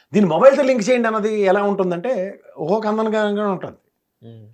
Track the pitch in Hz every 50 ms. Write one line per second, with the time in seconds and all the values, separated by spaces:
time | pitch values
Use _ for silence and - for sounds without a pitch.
0 | _ _ 143 208 202 165 156 170 233 277 277 285 269 262 262 233 180 220 254 240
1 | 233 220 220 220 202 220 214 208 196 185 185 208 202 202 202 196 185 180 175 175
2 | 175 247 254 190 185 202 - - _ - - - 160 156 202 220 214 214 214 220
3 | 220 220 214 214 214 208 202 208 208 202 185 - - 185 - - _ _ _ _
4 | _ _ _ _ 113 117 113 113 107 110